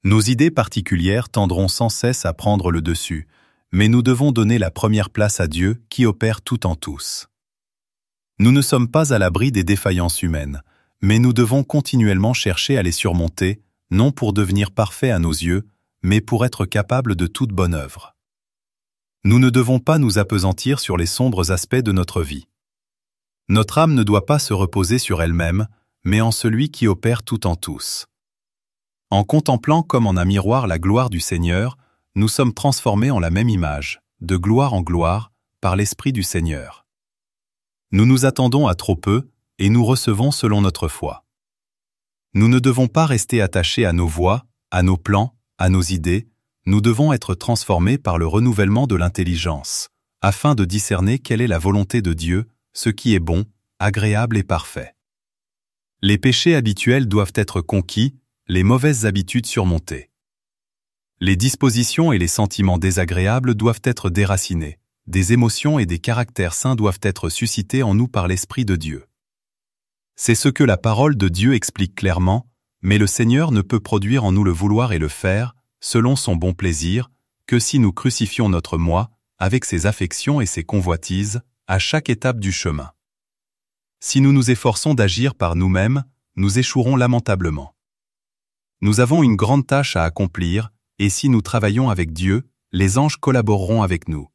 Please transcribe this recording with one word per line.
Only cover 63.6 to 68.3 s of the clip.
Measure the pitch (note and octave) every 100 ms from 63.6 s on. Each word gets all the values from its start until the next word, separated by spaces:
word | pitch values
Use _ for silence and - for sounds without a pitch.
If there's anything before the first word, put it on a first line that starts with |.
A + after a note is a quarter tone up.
| A2+ A2+
être | - A#2+ F#2+
déracinés, | F2+ G2+ F#2+ - F2 D2+ - _ _ -
des | F#2 F2+
émotions | A#2+ A#2 - D3 D3+
et | F#2+
des | E2+
caractères | - A#2 A#2 - F2
saints | - C3
doivent | A#2+ G#2 F#2
être | G2+ F#2+ E2
suscités | - A#2 - F#2+ C3
en | A#2
nous | G2+ B2
par | G#2+
l'Esprit | F2+